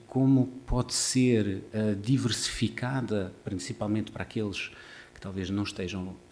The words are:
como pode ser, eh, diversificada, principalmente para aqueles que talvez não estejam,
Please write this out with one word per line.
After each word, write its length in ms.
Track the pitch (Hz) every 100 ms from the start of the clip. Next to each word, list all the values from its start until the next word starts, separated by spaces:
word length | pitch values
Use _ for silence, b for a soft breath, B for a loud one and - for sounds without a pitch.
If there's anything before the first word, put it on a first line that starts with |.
| -
como 400 | 131 135 135 120 - -
pode 280 | 123 123
ser, 680 | - - 127 127 110 101 95 -
eh, 220 | 107 107
diversificada, 1400 | 98 107 135 113 - - - 113 - 123 135 107 104 92 -
principalmente 680 | - 95 - 107 104 107 107
para 120 | -
aqueles 480 | 92 113 104 92 - B B B B
que 60 | -
talvez 300 | 98 95 90
não 120 | 101
estejam, 540 | 101 - 90 95 92 90 -